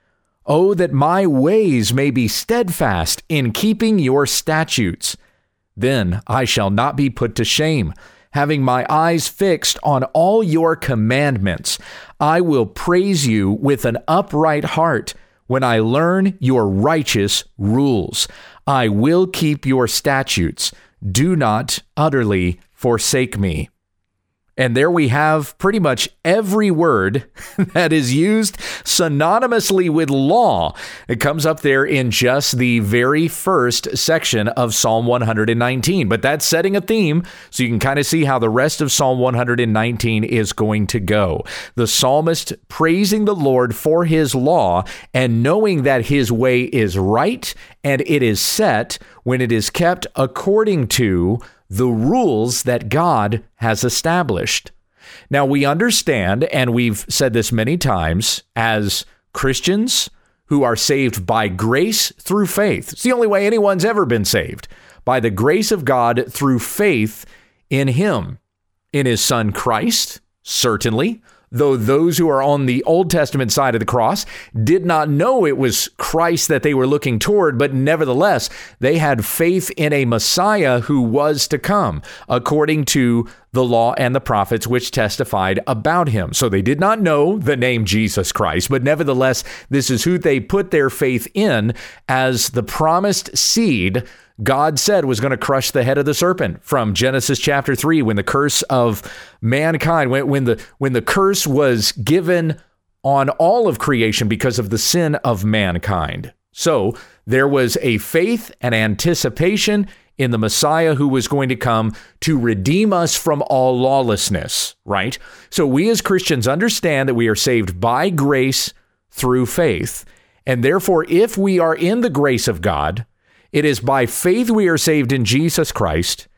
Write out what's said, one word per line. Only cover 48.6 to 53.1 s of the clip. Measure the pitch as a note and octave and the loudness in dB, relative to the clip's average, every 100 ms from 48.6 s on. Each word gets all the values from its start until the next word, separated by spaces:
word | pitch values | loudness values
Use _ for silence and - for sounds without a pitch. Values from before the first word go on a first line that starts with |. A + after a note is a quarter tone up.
| G#3+ A2 B2 - - - | 0 0 -2 -8 -14 -10
when | - B2+ | -4 -2
it | B2 | 0
is | A2+ G#2 | 0 -2
kept | - E3+ F3+ - - | 0 0 0 -4 -4
according | C3+ - - G#3 A3 F3+ A#2+ | -4 -2 0 2 2 0 0
to | - A#2 F2+ F2 A#2 - _ - | 0 2 2 0 -2 -6 _ -10
the | F#2+ B2+ | -2 0
rules | A2+ A#2+ A#3+ A3+ A2 A#2 A#2+ | 0 2 2 2 0 -2 -2
that | B2 A#2+ A2 | -2 -4 -2
God | C#3 E3+ | 0 2